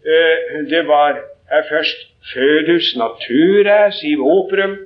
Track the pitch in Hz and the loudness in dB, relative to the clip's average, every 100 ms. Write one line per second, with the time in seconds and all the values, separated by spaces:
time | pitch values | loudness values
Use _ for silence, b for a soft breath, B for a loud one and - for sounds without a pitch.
0 | 151 160 165 160 - 156 143 165 151 147 | 0 2 2 0 -4 -8 -2 -2 2 2
1 | 147 143 - - _ 147 151 151 156 - | 2 0 -10 -20 _ -2 0 -4 -4 -8
2 | - _ - - 135 151 156 170 - 123 | -16 _ -16 -2 2 2 2 0 0 -4
3 | 117 - - 120 170 202 202 208 208 202 | -6 -6 -4 2 2 4 4 4 2 0
4 | 151 147 131 185 180 196 196 196 | -4 -2 2 0 0 -2 -4 -6